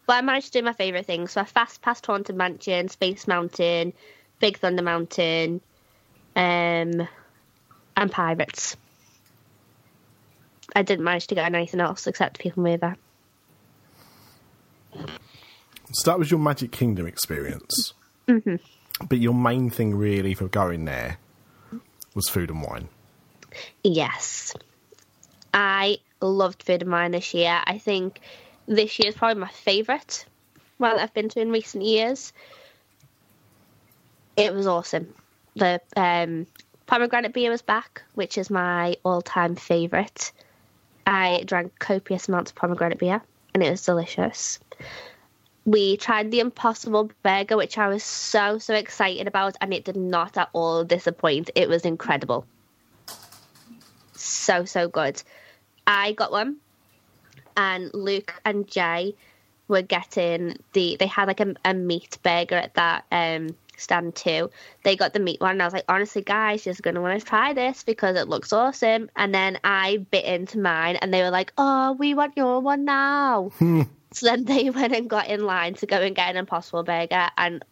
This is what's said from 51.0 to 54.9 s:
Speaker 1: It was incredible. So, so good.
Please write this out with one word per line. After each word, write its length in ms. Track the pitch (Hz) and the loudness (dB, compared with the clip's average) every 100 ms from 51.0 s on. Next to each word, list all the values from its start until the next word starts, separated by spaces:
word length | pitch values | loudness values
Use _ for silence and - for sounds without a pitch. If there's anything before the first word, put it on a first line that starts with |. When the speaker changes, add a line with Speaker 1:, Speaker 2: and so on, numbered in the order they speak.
| 170 170 170 147 170 | 0 0 0 0 0
Speaker 1:
It 160 | 233 - | 2 4
was 160 | 170 170 | 2 0
incredible. 640 | 165 - 143 139 123 - _ _ _ _ _ - - - - - _ - - - _ _ - | -4 0 0 0 -4 -4 _ _ _ _ _ -20 -20 -20 -20 -20 _ -20 -20 -20 _ _ -14
So, 500 | - - - 180 180 | -8 -4 0 0 0
so 220 | 190 | -2
good. 340 | 170 | 0